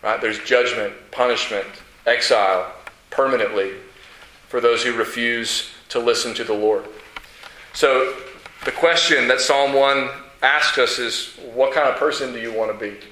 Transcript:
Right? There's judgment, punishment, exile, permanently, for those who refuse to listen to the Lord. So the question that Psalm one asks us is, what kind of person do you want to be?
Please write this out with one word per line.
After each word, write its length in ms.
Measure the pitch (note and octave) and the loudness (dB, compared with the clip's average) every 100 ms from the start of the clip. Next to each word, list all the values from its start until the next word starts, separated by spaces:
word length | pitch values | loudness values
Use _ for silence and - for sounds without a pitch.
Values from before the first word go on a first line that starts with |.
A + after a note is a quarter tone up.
Right? 160 | - A#2 | -2 -2
There's 200 | A2+ G#2 | -2 -4
judgment, 540 | - B2 B2 A#2+ G#2 G2 - | 2 2 4 0 -6 -8 -16
punishment, 540 | - B2 A2+ - G#2 F#2+ - - - - | 0 0 2 -2 -4 -6 -12 -20 -6 0
exile, 680 | A#2+ - A#2 G2 F#2 F#2 - - _ _ | 0 4 4 4 2 -2 -12 -20 _ _
permanently, 640 | - C3+ B2+ G2+ G#2+ F#2+ F#2+ - - - - - - - | -2 0 2 0 -2 -4 -6 -18 -20 -20 -20 -20 -20 -6
for 100 | B2 | 0
those 240 | A#2+ A#2 | 2 2
who 100 | A#2+ | 0
refuse 800 | A#2 G#2+ - A#2 A#2 A2+ - - - - | -2 -4 -2 -2 -2 -4 -6 -6 -14 -6
to 100 | B2 | -2
listen 340 | A#2 A2+ B2 A2 | 0 0 -2 -6
to 80 | |
the 100 | A2 | -4
Lord. 320 | G#2+ G#2+ G#2 - - - - - - - - - | 0 2 2 -2 -18 -18 -20 -20 -20 -20 -20 -16
So 420 | - C#3+ C3 C3 - - - - - - | 0 2 2 0 -4 -14 -18 -20 -10 -8
the 60 | |
question 580 | - E3+ E3+ E3+ D3 A#2+ | 0 2 2 2 2 2
that 100 | B2+ | 0
Psalm 340 | - C#3 C#3 | 2 2 4
one 360 | C#3 C#3 C#3 B2+ - - - | 4 4 2 -2 -8 -18 0
asks 360 | C3 D3 - - | 2 2 0 2
us 220 | A#2+ - | 0 0
is, 400 | A#2+ - - - B2 | -4 -6 -8 -14 -12
what 200 | A2+ C3+ | 0 2
kind 140 | D3 C#3 | 4 2
of 80 | - | 2
person 380 | D3+ - C3 | 0 -2 -6
do 60 | A#2+ | -6
you 120 | A2+ | -6
want 200 | A2 A2 | -2 -2
to 60 | G#2 | -4
be? 200 | G#2+ G2+ - | -8 -10 -20